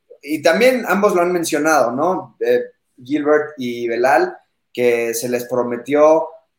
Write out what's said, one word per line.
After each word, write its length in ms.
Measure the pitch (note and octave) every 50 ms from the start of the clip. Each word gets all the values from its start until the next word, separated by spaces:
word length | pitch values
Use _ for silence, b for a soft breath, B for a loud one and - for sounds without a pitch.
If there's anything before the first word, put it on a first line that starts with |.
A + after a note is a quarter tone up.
| _ - - _
y 200 | - C#3+ D#3 C#3+
también 420 | C3 E3 D#3+ F#3+ A#3+ B3+ B3+ A#3+ -
ambos 280 | - F#3 G3+ G#3 G3+ F3+
lo 60 | F3
han 100 | F3 F3+
mencionado, 600 | F3+ F3 D#3+ - D#3+ D3 D3+ D#3+ D#3 C#3+ A#2+ A#2
¿no? 440 | B2 C#3 D#3 F3+ F#3 D#3 C3 - _ -
Eh, 240 | A2+ A#2+ B2 B2 B2 - - _ _ _ _ -
Gilbert 520 | B2 B2+ D3 D3+ C#3+ D3 D3+ D3+ D3+ - -
y 300 | C3+ B2+ A#2+ A#2+ A#2+ A#2
Belal, 480 | A#2 A#2 A#2 B2 C3 D3 E3 - - - - _ _ _ _ _ _ -
que 400 | A#2+ B2 A#2+ A#2+ A#2 A#2 A#2 A2+
se 160 | - C3 A#2+
les 160 | B2 A#2+ A#2+
prometió, 800 | - B2+ A#2+ A#2+ A#2+ B2 A#2 - C3+ C#3+ D3 D3+ D#3 D#3+ F3+ - - - - _ _ _